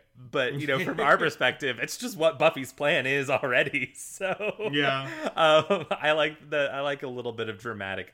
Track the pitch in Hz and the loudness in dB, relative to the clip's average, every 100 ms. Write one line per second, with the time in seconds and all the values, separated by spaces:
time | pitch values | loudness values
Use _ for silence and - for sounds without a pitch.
0 | - - 123 147 123 139 147 135 185 - | -20 -20 -4 0 0 0 0 0 0 0
1 | 143 185 156 - 127 - 135 117 147 - | 4 4 2 2 0 0 -2 -4 -6 -6
2 | 240 170 160 135 160 147 127 - 147 160 | -8 0 0 4 2 2 -6 -2 0 2
3 | 127 139 135 123 135 127 160 143 123 - | 2 0 2 0 2 2 2 -2 -6 -8
4 | - - 190 180 208 208 214 147 139 135 | -16 -6 -4 -4 -4 -4 -2 0 2 0
5 | 135 311 294 - 160 156 151 190 147 196 | -4 -8 -4 4 6 6 6 0 -2 -2
6 | 147 156 151 151 147 151 139 139 143 143 | 2 2 0 -2 -4 -2 -2 -2 -4 -4
7 | 135 123 120 113 110 101 120 104 95 95 | -6 -6 -6 -4 -6 -6 -8 -8 -6 -6
8 | 90 | -8